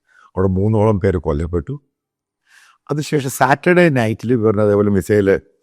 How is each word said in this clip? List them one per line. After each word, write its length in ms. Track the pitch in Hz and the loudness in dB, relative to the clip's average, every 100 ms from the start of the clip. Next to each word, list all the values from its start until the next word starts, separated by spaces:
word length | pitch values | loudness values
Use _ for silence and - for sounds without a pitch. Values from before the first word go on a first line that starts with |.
| _ _ _ | _ _ _
അവിടെ 180 | - 95 92 | -2 -2 0
മൂന്നോളം 400 | 104 110 107 101 | 0 2 2 0
പേര് 160 | 98 87 80 | 0 -2 -4
കൊല്ലപ്പെട്ടു. 500 | 73 85 87 73 143 _ _ _ _ _ _ _ _ _ _ - | -4 -4 -6 -8 -12 _ _ _ _ _ _ _ _ _ _ -10
അതിനുശേഷം 420 | 147 143 151 131 - | -8 -4 -4 -4 -2
സാറ്റർഡേ 440 | 131 143 180 175 170 131 | 0 0 2 2 2 2
നൈറ്റിൽ 320 | 110 113 110 123 | -2 -4 -2 0
ഇവരുടെ 260 | 110 104 107 | 0 2 2
അതേപോലെ 260 | 101 104 101 | 2 2 0
മിസൈൽ 320 | 87 104 98 82 - _ | 0 2 2 0 -2 _